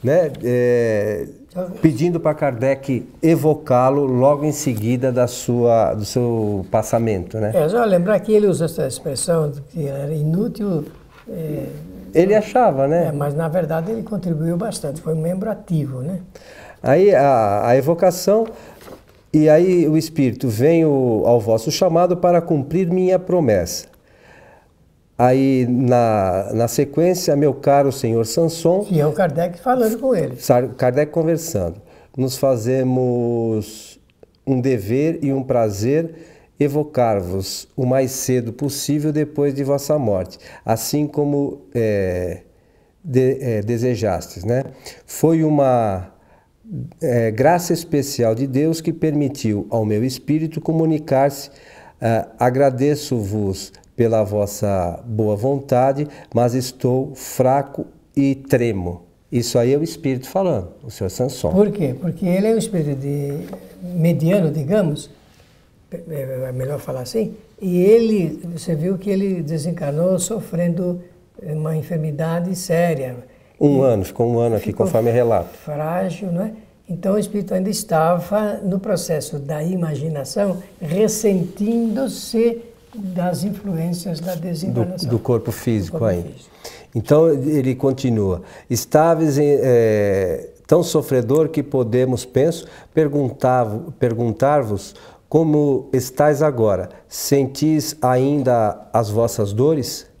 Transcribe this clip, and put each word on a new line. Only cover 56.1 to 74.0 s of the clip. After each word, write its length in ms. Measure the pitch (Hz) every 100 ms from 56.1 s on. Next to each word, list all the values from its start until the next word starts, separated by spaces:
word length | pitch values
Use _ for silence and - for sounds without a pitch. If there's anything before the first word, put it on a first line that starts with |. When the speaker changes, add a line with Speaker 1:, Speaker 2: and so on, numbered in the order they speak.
| - -
Speaker 1:
mas 200 | 117 120
estou 580 | 127 127 - 127 131 135
fraco 720 | 135 - - 127 139 139 - - - _ -
e 180 | 139
tremo." 680 | 135 - 131 117 98 87 87 - _ _
Isso 280 | 123 113 123
aí 140 | 120
é 40 | 143
o 40 |
espírito 460 | 165 - 135 131 131
falando, 400 | 190 190 123 90 -
o 60 | 131
senhor 200 | - 95
Sanson. 400 | - 127 - 80
Speaker 2:
Por 200 | 185 208
quê? 220 | - 143 127
Porque 260 | 180 - 180
ele 200 | 185 214
é 80 |
um 40 | 226
espírito 400 | - 180 147 135
de, 380 | 139 143 143 143 - - - -
mediano, 680 | 180 180 165 147 160 196 160
digamos, 600 | 151 139 214 170 147 - - _ _ _ _ _ _ _
é, 540 | 175 - 147 131 127 131
é 40 |
melhor 260 | 127 131 143
falar 220 | - 131
assim, 320 | 123 220 214 - - -
e 200 | 190 175
ele, 580 | 185 233 226 208 160 - 170
você 220 | 170 -
viu 240 | 156 175 190
que 100 | 202
ele 340 | 196 196 180
desencarnou 760 | 147 165 156 165 143 147 180 185
sofrendo 800 | - 226 - 170 175 170 180 175 - - _ -
uma 340 | 190 151 156 160
enfermidade 800 | - 165 156 143 160 170 175 180
séria. 600 | - 165 175 147 127 123 - _ _ _
Speaker 1:
Um 180 | 147 135
Speaker 2:
E 20 |
Speaker 1:
ano, 240 | 135 107